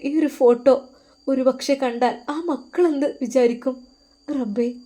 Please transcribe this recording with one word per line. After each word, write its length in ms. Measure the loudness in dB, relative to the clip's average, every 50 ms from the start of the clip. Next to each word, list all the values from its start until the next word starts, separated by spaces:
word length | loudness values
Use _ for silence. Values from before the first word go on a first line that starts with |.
| -2
ഈ 80 | -4 -2
ഒരു 120 | 0 0 0
ഫോട്ടോ 460 | 0 2 4 4 4 4 4 4 4 2 0 -10 -20 -20 _ _ _ _ -4
ഒരുപക്ഷെ 480 | -4 -2 0 2 0 0 -2 -2 -2 -2
കണ്ടാൽ 380 | 0 0 -4 -2 0 0 -2 -2 -4 -8 -8
ആ 60 | -8 -6 -4
മക്കളെന്ത് 640 | -4 -4 -6 -6 -6 -2 0 2 2 2 0 -2 -2 -4 -4
വിചാരിക്കും? 560 | -6 0 2 2 2 2 2 0 -4 -6 -6 -6 -12 -20 _ _ _ _ _ _ _
റബ്ബേ, 400 | -6 -4 -4 -4 -4 -2 -2 -2 -2 -4 -8 -16